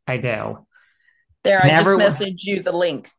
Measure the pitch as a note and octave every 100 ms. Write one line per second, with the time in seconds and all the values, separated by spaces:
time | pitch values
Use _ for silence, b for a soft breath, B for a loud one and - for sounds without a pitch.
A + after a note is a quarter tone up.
0 | - B2+ B2 A2 G#2+ A2 _ _ _ _
1 | _ _ _ _ G3+ F#3+ F#3 D#3+ F3+ G3
2 | G3+ C#3+ G3 F3+ F#3+ F#3+ F3+ F3 F3 C3+
3 | -